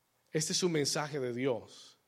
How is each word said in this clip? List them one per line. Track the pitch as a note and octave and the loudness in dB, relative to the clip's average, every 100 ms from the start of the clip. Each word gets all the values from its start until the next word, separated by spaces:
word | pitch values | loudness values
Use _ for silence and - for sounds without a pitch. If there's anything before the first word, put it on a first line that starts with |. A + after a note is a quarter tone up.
| _ _ _ | _ _ _
Este | D#3+ - | -2 0
es | F#3 | 2
un | F#3 | 2
mensaje | D#3 C#3 D#3+ D3 C#3+ | 2 2 0 -2 -2
de | B2+ | -2
Dios | A#2+ C3+ A2 F2+ - - - | 0 0 0 -4 -18 -20 -20